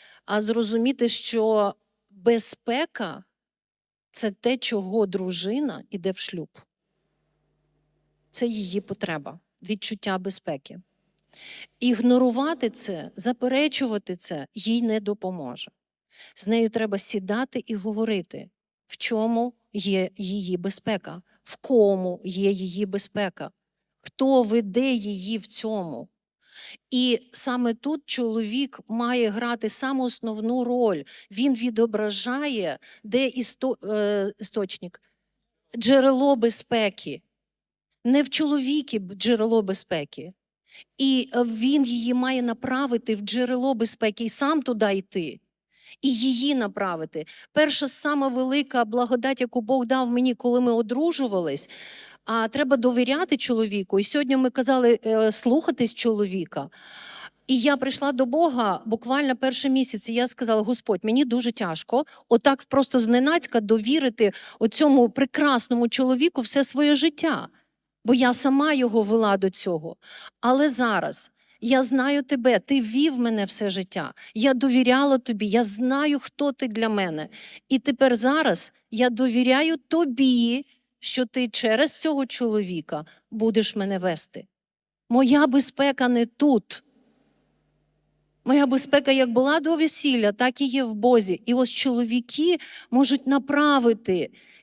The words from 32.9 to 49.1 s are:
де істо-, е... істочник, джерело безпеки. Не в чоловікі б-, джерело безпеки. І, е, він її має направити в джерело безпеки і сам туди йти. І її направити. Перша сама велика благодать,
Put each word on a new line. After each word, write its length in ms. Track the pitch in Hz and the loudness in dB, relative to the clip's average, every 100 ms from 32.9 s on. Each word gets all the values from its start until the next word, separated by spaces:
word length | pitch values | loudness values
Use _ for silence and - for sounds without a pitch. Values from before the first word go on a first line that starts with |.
| - | -20
де 220 | 214 240 269 | -2 0 0
істо-, 520 | 254 226 - 262 226 | -2 -6 -4 -4 -4
е... 500 | 196 214 208 208 196 - | -4 -2 0 0 -2 -6
істочник, 640 | 214 220 190 - 175 - _ _ _ _ _ _ _ 240 | -8 -6 -6 -8 -14 -18 _ _ _ _ _ _ _ -2
джерело 600 | 220 269 262 262 277 269 | 4 6 6 4 4 4
безпеки. 840 | 233 - - 233 208 - - 135 _ _ _ _ _ _ _ _ | 2 0 -2 0 0 -4 -12 -14 _ _ _ _ _ _ _ _
Не 180 | 240 277 | 2 2
в 60 | 277 | 2
чоловікі 720 | - 302 294 262 302 269 226 | -2 0 0 0 -2 -2 -6
б-, 160 | 185 | -8
джерело 480 | 196 208 233 220 226 | -6 -2 0 2 0
безпеки. 680 | 196 190 - 165 147 - 170 - _ _ _ - - - | 0 -4 -4 -6 -6 -12 -16 -18 _ _ _ -20 -18 -2
І, 320 | 269 262 - | 0 2 0
е, 80 | 247 | -2
він 420 | 240 220 247 294 | -2 0 0 2
її 300 | 247 240 233 | 0 -2 -2
має 280 | 247 254 262 | 0 0 -2
направити 720 | 240 226 262 254 277 233 - | -2 -4 -4 -2 -2 -2 -2
в 60 | 214 | -4
джерело 540 | 208 247 247 254 262 | -4 -2 -2 0 0
безпеки 500 | 233 226 - 220 208 | 0 -2 0 -2 -2
і 40 | 226 | -6
сам 340 | - 277 320 | -2 0 0
туди 320 | 254 226 208 | 0 0 0
йти. 460 | 196 190 190 156 - _ _ _ _ - - | 0 -4 -6 -6 -10 _ _ _ _ -20 -4
І 120 | 269 | -2
її 400 | 233 262 240 285 | 0 0 0 0
направити. 720 | 269 208 196 190 165 156 160 156 - - | 0 -2 -4 -4 -4 -8 -10 -12 -16 -4
Перша 360 | 294 302 269 277 | 2 2 2 -2
сама 400 | - 294 294 269 | -2 -2 0 0
велика 560 | 247 262 285 277 254 | 0 0 0 0 0
благодать, 560 | 220 240 240 | 0 0 0